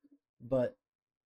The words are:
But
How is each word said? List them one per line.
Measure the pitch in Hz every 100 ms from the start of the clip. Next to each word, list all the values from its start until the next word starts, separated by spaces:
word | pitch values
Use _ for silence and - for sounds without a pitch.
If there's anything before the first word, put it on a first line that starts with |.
| _ _ _ _
But | 117 131 120 - _ _ _ _